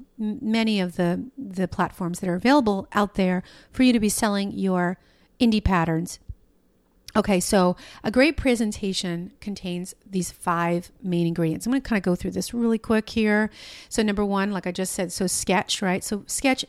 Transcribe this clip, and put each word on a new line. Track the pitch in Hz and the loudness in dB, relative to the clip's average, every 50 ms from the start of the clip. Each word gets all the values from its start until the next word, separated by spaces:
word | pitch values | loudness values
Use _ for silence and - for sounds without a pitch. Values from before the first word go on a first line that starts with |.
| 254 _ _ - | -14 _ _ -6
m-, | 214 214 214 - | -6 -4 -4 -4
many | - 220 220 226 226 220 214 202 | -2 0 2 2 2 2 2 0
of | 185 180 170 | 0 0 0
the, | - 180 170 175 185 - - - - | 0 0 2 0 -2 -4 -8 -10 -12
the | 269 196 185 185 185 175 | -12 -8 -4 -2 -2 -2
platforms | - - 180 160 - - 185 170 175 - | 0 -2 -2 -2 -4 -4 -6 -6 -4 -4
that | - 185 | -4 -2
are | 170 | -2
available | 185 - 240 277 294 240 214 202 196 190 - | 2 4 4 4 6 4 2 0 -2 -4 -2
out | - 202 202 190 - | 0 0 0 0 0
there | - 190 185 180 180 - - - - - _ | 0 2 2 2 0 -4 -6 -14 -20 -20 _
for | - - 262 | 0 4 4
you | 254 | 6
to | 233 233 | 6 4
be | 214 208 | 2 0
selling | - - 233 214 202 202 196 202 | 0 0 0 0 0 0 -2 -4
your | - 196 190 190 185 180 180 175 185 - _ _ _ _ _ _ _ - | -4 -2 0 0 2 2 2 0 -2 -4 _ _ _ _ _ _ _ 2
indie | 254 233 214 214 | 4 4 4 4
patterns. | - - 190 170 165 165 160 160 170 - - - _ - - _ _ _ _ _ _ _ _ _ _ _ _ _ _ - - | 4 4 2 2 2 2 0 -2 -2 -4 -10 -14 _ -18 -18 _ _ _ _ _ _ _ _ _ _ _ _ _ _ -2 0
Okay, | 214 196 - 202 180 | 0 2 2 2 2
so | 175 - - 196 180 180 180 - - - - - | 2 4 4 4 4 4 2 -2 -6 -20 -14 -8
a | - - | -6 0
great | 202 247 269 - - | 4 4 4 4 4
presentation | - - 269 240 226 233 208 214 - - 196 185 - - 180 170 170 175 190 - - | 2 0 0 2 2 0 -2 -4 -4 -4 -4 -4 -4 -4 -4 -4 -4 -6 -10 -14 -14
contains | - 208 196 - - 185 175 175 180 - - _ - | -12 -10 -10 -8 -8 -6 -6 -6 -8 -10 -14 _ -12
these | 208 196 185 175 - | -6 -4 -4 -4 -4
five | - - - 190 170 170 170 170 175 175 180 - - - | -8 -8 -4 -2 -2 0 0 0 0 -2 -4 -8 -14 -10
main | - 190 175 170 170 170 | -6 -2 0 0 0 0
ingredients. | 170 170 170 160 160 - - | 0 0 0 0 -2 -2 -2
I'm | 226 | -2
gonna | 254 277 | -2 -2
kinda | - - 233 202 | -2 0 -2 0
go | 175 185 180 | 0 0 -2
through | - - 185 | -2 -2 -6
this | 180 185 175 - | -6 -6 -8 -6
really | - 240 233 226 226 220 | -4 -2 0 0 0 0
quick | - - 220 214 214 - | 0 0 0 0 0 -2
here. | - 226 214 214 208 214 214 208 - - - - - - - - | -2 0 2 2 2 2 0 -2 -4 -12 -20 -20 -20 -20 -16 -6
So | - - | -2 0
number | 220 208 202 196 208 | 0 0 0 0 0
one, | 196 196 196 196 202 | 0 0 0 0 -2
like | 208 180 - | -2 -4 -4
I | 180 | -6
just | 180 - 190 185 | -4 -4 -6 -4
said, | - - 185 180 | -4 -4 -6 -4
so | - - 196 180 | -4 -4 -2 -2
sketch, | - - - - 185 180 - - - - | -2 -2 0 0 0 0 0 -2 -4 -2
right? | 208 185 180 196 | 0 0 -2 -2
So | - - 220 202 - | -2 -4 -6 -6 -6
sketch | - - - - 269 262 - - | -6 -4 0 0 0 0 0 -4